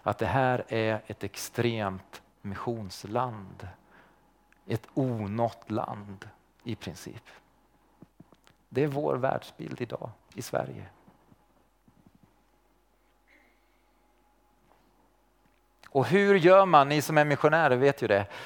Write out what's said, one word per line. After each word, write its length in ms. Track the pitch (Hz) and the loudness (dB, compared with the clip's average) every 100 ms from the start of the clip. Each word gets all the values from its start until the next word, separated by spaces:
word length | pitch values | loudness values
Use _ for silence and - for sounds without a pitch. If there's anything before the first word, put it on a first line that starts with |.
att 140 | 104 - | -4 -2
det 80 | 101 | 0
här 380 | 127 127 123 - | 0 0 -2 -2
är 340 | 113 110 107 - | -2 -2 -2 -6
ett 160 | - | -12
extremt 960 | 98 - - - 117 113 98 95 - - - _ | -12 -10 -8 -4 -2 -2 -4 -6 -12 -20 -20 _
missionsland. 1300 | 101 95 123 113 95 - 98 120 127 107 95 90 92 - _ - _ _ _ _ _ _ - | -12 -8 -8 -8 -10 -14 -8 -6 -4 -8 -16 -16 -18 -18 _ -20 _ _ _ _ _ _ -8
Ett 200 | 113 - | -8 -6
onått 800 | 143 131 113 98 113 117 - - | -4 -2 -2 -4 -2 -4 -4 -8
land 580 | 107 - 113 101 95 104 - _ _ | -6 -6 -10 -14 -18 -20 -20 _ _
i 120 | 120 107 | -12 -12
princip. 480 | - 78 - - - - _ _ _ _ _ _ - - - _ _ _ _ | -12 -14 -16 -18 -20 -20 _ _ _ _ _ _ -20 -20 -20 _ _ _ _
Det 140 | 127 | -2
är 40 | 151 | -2
vår 280 | 139 147 131 | -2 -2 -2
världsbild 680 | 131 - - - - - | -2 -4 -6 -16 -12 -10
idag 280 | - - 117 - _ | -8 -8 -12 -16 _
i 80 | 98 | -14
Sverige. 440 | - 60 65 101 98 - _ _ _ _ _ _ _ _ _ _ _ _ _ _ _ _ _ _ _ _ _ _ _ _ _ _ _ _ _ _ _ _ _ _ _ _ _ _ _ _ _ _ _ _ _ _ _ _ - | -8 -6 -6 -12 -18 -20 _ _ _ _ _ _ _ _ _ _ _ _ _ _ _ _ _ _ _ _ _ _ _ _ _ _ _ _ _ _ _ _ _ _ _ _ _ _ _ _ _ _ _ _ _ _ _ _ -4
Och 160 | 139 120 | 0 2
hur 300 | 196 202 196 | 4 6 6
gör 300 | 170 190 190 | 8 8 8
man, 240 | 151 139 | 6 6
ni 120 | 147 | 2
som 160 | - 156 | 2 2
är 80 | 147 | 2
missionärer 500 | 139 151 160 151 123 | 2 4 4 4 4
vet 260 | 139 - | 4 2
ju 60 | 110 | 2
det, 180 | 101 101 - | 2 0 -8